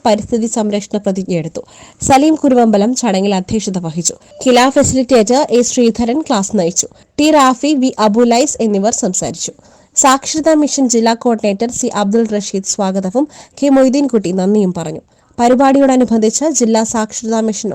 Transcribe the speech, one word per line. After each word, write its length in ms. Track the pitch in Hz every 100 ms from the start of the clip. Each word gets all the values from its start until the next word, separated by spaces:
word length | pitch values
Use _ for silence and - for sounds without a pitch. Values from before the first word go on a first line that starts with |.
| 240
പരിസ്ഥിതി 440 | 214 - 233 226 233
സംരക്ഷണ 420 | 208 202 202 208 202
പ്രതിജ്ഞയെടുത്തു. 580 | 190 185 175 160 - - - - - -
സലീം 280 | 269 311 311
കുരുവമ്പലം 480 | 285 247 233 208 214 254
ചടങ്ങിൽ 320 | 233 190 202 190
അധ്യക്ഷത 380 | 185 220 196 185 170
വഹിച്ചു. 280 | 156 - - _ -
കില 240 | 262 240 262 285
ഫെസിലിറ്റേറ്റർ 680 | - 262 254 254 214 254 302 240
എ 40 | 233
ശ്രീധരൻ 480 | - 233 226 233 269 311
ക്ലാസ് 260 | 220 196 214
നയിച്ചു. 280 | 170 - - _ _ -
ടി 100 | 302 302
റാഫി, 340 | 262 254 285 294
വി 100 | 254 - 214
അബുലൈസ് 500 | 214 240 233 294 - 226
എന്നിവർ 260 | 202 202 247
സംസാരിച്ചു. 500 | 208 180 143 165 - - _ _ _ -
സാക്ഷരതാ 520 | 277 269 - 311 311 302
മിഷൻ 240 | 294 - 254
ജില്ലാ 200 | 226 226 233
കോർഡിനേറ്റർ 480 | 247 226 208 196 233 -
സി 100 | 240 202
അബ്ദുൾ 240 | 202 226 220
റഷീദ് 360 | 208 202 196 -
സ്വാഗതവും 520 | - 190 190 190 240 302 - - -
കെ 100 | 285 269
മൊയ്തീൻകുട്ടി 540 | 262 269 277 226 175 190
നന്ദിയും 340 | 185 214 190 175
പറഞ്ഞു. 260 | 160 156 - _ _ -
പരിപാടിയോടനുബന്ധിച്ച് 1080 | 240 254 269 277 277 254 247 226 214 - 311 269
ജില്ലാ 240 | 226 220 226
സാക്ഷരതാ 480 | 233 214 - 220 226 220
മിഷൻ 220 | 208 202